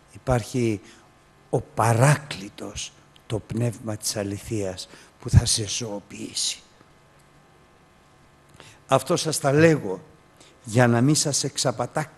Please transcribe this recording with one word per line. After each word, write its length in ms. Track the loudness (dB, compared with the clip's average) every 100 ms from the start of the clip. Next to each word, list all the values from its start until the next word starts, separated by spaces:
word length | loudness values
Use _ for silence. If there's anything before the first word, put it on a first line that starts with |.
| _
Υπάρχει 720 | -8 0 0 0 -2 0 -2 -8 -20 -20 _ _ _ _
ο 120 | -4
Παράκλητος, 1300 | -4 0 2 6 6 4 -2 -12 -14 -14 -14 -12 -14 -16 _ _ -8
το 120 | -8
πνεύμα 580 | -6 -4 -4 -4 -8 -8
της 180 | -6 -4
αληθείας, 760 | -4 -6 -6 -6 -4 -8 -12 -18 -20 _
που 100 | 2
θα 160 | 4 4
σε 220 | 2 -2
ζωοποιήσει. 920 | -6 -8 -10 -12 -14 -10 -6 -6 -6 -14 -20 _ _ _ _ _ _ _ _ _ _ _ _ _ _ _ _ _ -20 -20 -20 0
Αυτό 280 | 0 2 -2
σας 240 | -2 -2
τα 120 | 0
λέγω 500 | 4 6 4 -2 -8 -10 -20 _ -20 -20 _
για 240 | -2 4 6
να 140 | 6
μην 140 | 4 2
σας 280 | 0 -2
εξαπατά 680 | -4 -4 -4 -4 -4 -6 -8